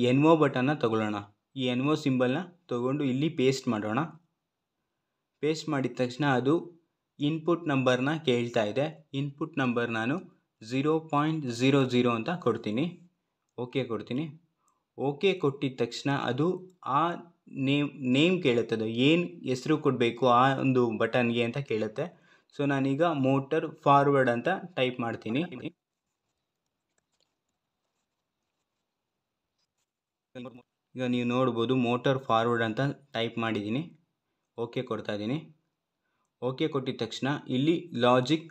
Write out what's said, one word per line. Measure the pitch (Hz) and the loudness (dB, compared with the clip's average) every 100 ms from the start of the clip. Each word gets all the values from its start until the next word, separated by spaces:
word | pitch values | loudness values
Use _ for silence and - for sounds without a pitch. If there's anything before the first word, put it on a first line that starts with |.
ಎನ್ | 123 131 | 2 6
ಒ | 151 165 | 6 6
ಬಟನ್ನ | 143 127 127 | 4 2 0
ತಗೊಳ್ಳೋಣ. | 151 117 110 107 104 104 _ _ | 0 0 0 0 -4 -8 _ _
ಈ | 135 127 | -6 -4
ಎನ್ | 123 | -2
ಒ | 139 | 0
ಸಿಂಬಲ್ನ | 151 147 127 123 143 180 - - | 0 0 0 2 0 -4 -12 -8
ತಗೊಂಡು | 123 123 147 | -4 -2 -2
ಇಲ್ಲಿ | 139 127 160 | -2 -2 -2
ಪೇಸ್ಟ್ | 143 127 135 123 | 0 2 2 -2
ಮಾಡೋಣ. | 110 107 113 165 - _ _ _ _ _ _ _ _ _ _ _ _ | -2 -2 -4 -4 -8 _ _ _ _ _ _ _ _ _ _ _ _
ಪೇಸ್ಟ್ | 147 156 - | -4 -4 -2
ಮಾಡಿದ | 143 123 - | -2 -2 -2
ತಕ್ಷಣ | 123 - 143 | -4 0 2
ಅದು | 123 127 170 - - _ _ _ - | 2 2 0 -2 -16 _ _ _ -6
ಇನ್‌ಪುಟ್ | 143 160 160 170 | -4 -2 0 -2
ನಂಬರ್ನ | 156 135 127 123 135 156 | 0 0 2 2 2 -2
ಕೇಳ್ತಾ | 131 120 117 117 | 0 0 0 0
ಇದೆ. | 104 110 156 - _ | 0 0 -4 -6 _
ಇನ್‌ಪುಟ್ | 139 143 139 160 - | -6 -6 -6 -8 -2
ನಂಬರ್ | 127 120 117 | -2 0 -2
ನಾನು | 113 113 170 185 _ _ _ | -2 -2 -4 -8 _ _ _
ಝೀರೋ | 113 131 151 160 | -6 -2 0 0
ಪಾಯಿಂಟ್ | 160 143 151 160 131 | 0 0 0 -2 -4
ಝೀರೋ | 113 135 139 | 0 4 4
ಝೀರೋ | 127 123 120 | 4 2 2
ಅಂತ | 113 117 175 | 0 -4 -2
ಕೊಡ್ತೀನಿ. | 123 110 107 110 170 - - _ _ _ _ - | -2 -2 -2 -4 -4 -6 -20 _ _ _ _ -12
ಓಕೆ | 123 135 | -6 -4
ಕೊಡ್ತೀನಿ. | 113 107 - 120 160 139 _ _ _ _ _ - | -4 -6 -6 -6 -6 -10 _ _ _ _ _ -6
ಓಕೆ | 135 143 196 | -4 0 0
ಕೊಟ್ಟಿದ | 185 143 135 139 127 | 2 0 0 -4 -2
ತಕ್ಷಣ | 120 - 139 139 | -4 -4 -4 -2
ಅದು | - 123 170 - - - 120 | -2 -2 -2 -2 -8 -14 -4
ಆ | 139 165 175 - _ - - | 0 0 -4 -12 _ -14 -4
ನೇಮ್, | 131 143 143 - 127 | 0 2 0 -4 0
ನೇಮ್ | 131 170 185 | 4 4 4
ಕೇಳುತ್ತೆ, | 147 117 110 | 2 2 2
ಅದು | 110 110 117 | -2 -2 2
ಏನು | 135 170 175 - | 4 4 0 -6
ಹೆಸರು | 127 127 143 151 | -6 -4 0 0
ಕೊಡಬೇಕು | 147 123 120 117 127 | 0 2 0 2 4
ಆ | 120 135 131 | 6 4 2
ಒಂದು | 131 127 120 107 | 2 2 2 2
ಬಟನ್ಗೆ | 113 127 120 117 | 0 0 0 0
ಅಂತ | 117 143 | -2 -4
ಕೇಳುತ್ತೆ. | 135 110 107 - 170 - _ _ _ | -4 -4 -4 -6 -8 -10 _ _ _
So, | - 143 | -4 -2
ನಾನೀಗ | 139 135 139 170 151 | 0 0 2 0 2
ಮೋಟರ್ | 131 135 135 160 165 - | 2 2 0 -2 -4 0
ಫಾರ್ವರ್ಡ್ | 151 139 143 139 127 | 6 6 6 4 4
ಅಂತ | 117 160 190 185 | 2 0 -2 -4
ಟೈಪ್ | - 127 123 | -2 -2 -2
ಮಾಡ್ತೀನಿ. | 117 110 110 123 175 123 - - _ _ _ _ _ _ _ _ _ _ _ _ _ _ _ _ _ _ _ _ _ _ _ _ _ _ _ _ _ _ _ _ _ _ _ _ _ _ _ _ _ _ _ _ _ 127 123 123 - _ _ | -4 -6 -4 -4 -4 -8 -14 -14 _ _ _ _ _ _ _ _ _ _ _ _ _ _ _ _ _ _ _ _ _ _ _ _ _ _ _ _ _ _ _ _ _ _ _ _ _ _ _ _ _ _ _ _ _ -16 -16 -18 -20 _ _
ಈಗ | 123 127 | -4 -2
ನೀವು | 123 120 | 0 0
ನೋಡ್ಬೋದು, | 123 131 113 113 131 | 2 2 0 0 2
ಮೋಟರ್ | 120 123 143 131 | 2 0 2 0
ಫಾರ್ವರ್ಡ್ | - 113 117 117 | 2 2 2 2
ಅಂತ | 113 107 139 - _ | 0 0 -2 -4 _
ಟೈಪ್ | 113 117 113 | -4 -4 -2
ಮಾಡಿದ್ದೀನಿ. | 113 107 104 123 175 - _ _ _ _ _ - | -4 -2 -4 -4 -6 -14 _ _ _ _ _ -10
ಓಕೆ | - 131 | -8 -6
ಕೊಡ್ತಾ | 123 107 104 | -6 -6 -6
ಇದ್ದೀನಿ. | 104 107 151 156 - _ _ _ _ _ _ _ _ | -6 -4 -4 -6 -20 _ _ _ _ _ _ _ _
ಓಕೆ | 123 131 156 | -6 -2 -2
ಕೊಟ್ಟಿದ | 139 127 123 | -2 -4 -6
ತಕ್ಷಣ | 110 - 131 143 - | -6 -4 -4 -4 -4
ಇಲ್ಲಿ | 127 151 170 - 120 | -2 0 0 -2 2
ಲಾಜಿಕ್, | 120 127 127 156 - | 4 4 4 0 -4